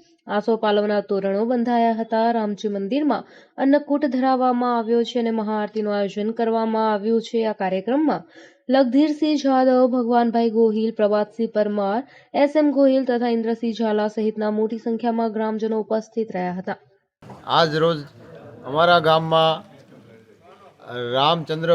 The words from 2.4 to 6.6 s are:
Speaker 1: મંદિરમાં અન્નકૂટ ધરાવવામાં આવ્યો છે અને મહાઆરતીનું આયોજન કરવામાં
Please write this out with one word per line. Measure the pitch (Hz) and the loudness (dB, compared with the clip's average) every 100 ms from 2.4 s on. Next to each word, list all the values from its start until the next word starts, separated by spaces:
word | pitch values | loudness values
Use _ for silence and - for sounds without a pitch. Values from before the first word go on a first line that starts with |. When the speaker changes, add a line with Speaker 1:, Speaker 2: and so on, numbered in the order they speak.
| 214 202 208 | -2 -4 -6
Speaker 1:
મંદિરમાં | 202 196 269 302 214 - - _ - | -4 -4 -2 0 -2 -6 -20 _ -2
અન્નકૂટ | 269 285 285 285 302 254 | 2 2 2 -2 -2 0
ધરાવવામાં | 262 262 254 240 247 240 | 0 2 2 0 0 -2
આવ્યો | 220 233 233 | 0 0 0
છે | 247 | -2
અને | 226 226 | -2 -2
મહાઆરતીનું | 208 214 208 214 208 202 | -2 -4 -4 -4 -4 -2
આયોજન | 196 202 208 233 | -2 -4 -4 -2
કરવામાં | 226 226 | -2 0